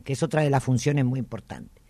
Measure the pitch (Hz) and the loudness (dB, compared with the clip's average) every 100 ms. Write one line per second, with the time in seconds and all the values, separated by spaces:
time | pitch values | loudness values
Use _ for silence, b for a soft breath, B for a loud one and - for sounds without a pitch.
0 | - 135 120 156 147 135 - 123 143 143 | -8 -4 0 2 2 2 2 0 2 2
1 | 123 131 - - - - - - | 0 -2 -6 -10 -12 -18 -18 -20